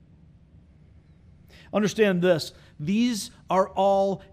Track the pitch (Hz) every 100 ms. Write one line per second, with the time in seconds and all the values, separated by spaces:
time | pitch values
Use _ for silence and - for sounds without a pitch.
0 | _ - - - _ - - - - -
1 | _ - - - - - - 208 208 -
2 | 208 180 180 160 - - - - 151 208
3 | 247 214 - - - 180 196 - 196 196
4 | 196 190 -